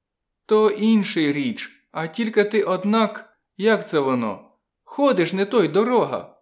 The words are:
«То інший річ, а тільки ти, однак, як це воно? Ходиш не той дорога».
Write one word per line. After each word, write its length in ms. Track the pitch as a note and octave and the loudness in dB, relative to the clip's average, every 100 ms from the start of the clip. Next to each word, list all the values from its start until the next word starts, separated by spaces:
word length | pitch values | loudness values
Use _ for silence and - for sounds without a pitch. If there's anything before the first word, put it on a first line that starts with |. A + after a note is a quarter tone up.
| _ _ _ _ - | _ _ _ _ 0
«То 240 | G#3+ G#3+ | 2 2
інший 600 | G#3 G#3+ A3 F#3+ E3+ D3+ | 2 2 2 2 -2 0
річ, 560 | C#3+ B2+ G#2+ - _ _ | 0 -4 -6 -12 _ _
а 140 | - E3 | -10 -8
тільки 380 | - A3 G#3+ | -4 -2 0
ти, 180 | G3+ A3 | 0 0
однак, 760 | F3 F#3 G3+ A3+ G#3+ - - _ _ - | 0 -2 0 0 0 -4 -18 _ _ -2
як 320 | G#3 G#3 - | 0 0 0
це 100 | D#3+ | 0
воно? 520 | C3+ B2+ A2+ G2 - _ _ _ | 0 -2 -4 -8 -16 _ _ _
Ходиш 480 | _ - C#4+ F#3 E3 | _ 0 2 2 0
не 140 | F#3+ G3+ | -2 0
той 220 | B3 D#3+ | 0 2
дорога». 680 | E3+ A3+ A#3+ C#3+ B2+ - _ | 0 2 0 0 -4 -10 _